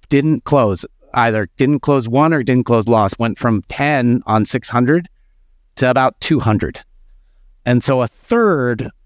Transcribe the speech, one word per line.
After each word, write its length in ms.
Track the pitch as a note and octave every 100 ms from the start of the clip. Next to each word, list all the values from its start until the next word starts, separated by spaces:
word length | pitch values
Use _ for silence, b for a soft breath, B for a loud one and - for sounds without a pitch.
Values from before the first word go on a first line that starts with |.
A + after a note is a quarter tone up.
| _
didn't 340 | C#3+ D3+ D#3
close, 440 | - C#3+ A2+ F#2+ - _ _
either 340 | - A#2 A2 G2 _
didn't 240 | C3 D3
close, 260 | - C#3 A#2
won, 260 | B2 D#3
or 80 | D#3+
didn't 220 | A#2 B2+
close, 240 | A#2+ A#2 G#2+
lost, 320 | A2+ G2+ -
went 180 | A#2 G2+
from 240 | A#2+ G#2+ -
ten 560 | - C#3+ C#3+ A#2+ B2 -
on 200 | G#2+ G#2
six 240 | B2+ -
hundred 380 | B2 B2 E3 E3+ _ _ _ _ _ _ -
to 120 | B2+
about 320 | B2+ C3 -
two 200 | - D3+
hundred. 400 | A2+ G#2 C#2 - - _ - - _ _ - _ -
And 160 | B2
so 200 | - C3
a 60 | A#2
third 800 | - _ A#3 A3+ D#3+ B2 A2+ A2 -